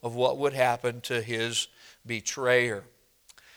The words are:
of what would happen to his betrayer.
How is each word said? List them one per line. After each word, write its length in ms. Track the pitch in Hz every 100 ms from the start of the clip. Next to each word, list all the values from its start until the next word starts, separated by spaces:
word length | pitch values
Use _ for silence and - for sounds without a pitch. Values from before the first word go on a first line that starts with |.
of 100 | 120
what 240 | 120 127 135
would 140 | 143
happen 480 | 135 127 120 123 120
to 220 | - 120
his 480 | 110 113 117 113 - _ - - 113
betrayer. 800 | 113 - - 123 123 120 101 - _ _ _ _ - -